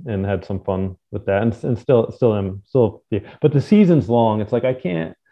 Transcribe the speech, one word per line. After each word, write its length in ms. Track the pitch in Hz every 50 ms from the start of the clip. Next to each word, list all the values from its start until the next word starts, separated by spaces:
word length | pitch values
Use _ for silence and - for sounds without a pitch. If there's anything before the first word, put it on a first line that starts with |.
| 180
and 180 | 131 104 95 98
had 200 | 101 101 90 -
some 180 | - 101 92 -
fun 320 | - 95 92 95 95 92 - _ -
with 160 | - 101 -
that, 160 | 98 98 101
and, 120 | 113 117 110 - -
and 140 | 139 120 101
still, 320 | - - 131 117 113 -
still 220 | - - 127 117 107
am, 280 | 104 98 95 95 101 -
still, 360 | _ - 131 117 104 - - _ -
yeah. 100 | 110 98 - - - -
But 100 | - 143
the 80 | 135 143
season's 480 | - - 220 208 208 175 170 143 98 95
long. 320 | 120 120 117 113 107 107
It's 120 | 104 -
like, 120 | 123 120 120
I 80 | 127 127
can't, 400 | - - 180 175 80 - - - _ _ _